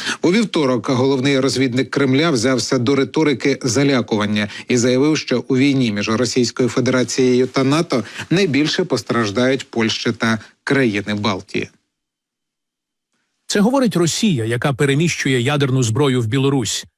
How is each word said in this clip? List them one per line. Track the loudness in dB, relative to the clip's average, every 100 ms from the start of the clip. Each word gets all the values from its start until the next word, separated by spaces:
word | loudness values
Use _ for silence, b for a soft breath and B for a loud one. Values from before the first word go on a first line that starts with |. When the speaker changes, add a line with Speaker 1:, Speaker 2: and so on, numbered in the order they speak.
| B B
Speaker 1:
У | 0
вівторок | 2 0 0 0 0 0
головний | 0 2 2 2 0
розвідник | 0 0 0 0 -2
Кремля | 0 2 2 2
взявся | 2 0 0 0 0
до | 2
риторики | 2 0 0 0 0 0 -2
залякування | -2 0 2 0 0 -2 0 -2 -4 B B
і | 0
заявив, | 2 2 2 0
що | -2 -4 0
у | 2
війні | 2 2 0
між | -2 -2
Російською | -2 0 0 -2 0 -2
Федерацією | 0 0 0 0 0 2 2 2
та | 0
нато | 0 0 0 -4 -4 B B
найбільше | 0 2 2 0 -2
постраждають | -2 -4 -2 -2 -2 0 0 0 -4
Польща | -2 -2 -2 -4
та | -2 -2 -2 B B
країни | -2 2 2 0 -4
Балтії. | -4 -2 -4 -6 -8 -8 _ _ _ _ _ _ _ _ _ _ _ _ _ _ _ _ _ _
Speaker 2:
Це | 2
говорить | 2 4 2 2
Росія, | 0 0 0 0
яка | -2 -2 -2
переміщує | 0 0 2 0 -2 0 0
ядерну | 0 0 0 0
зброю | 0 0 2 0
в | 0
Білорусь | 0 0 0 -2 -6 -10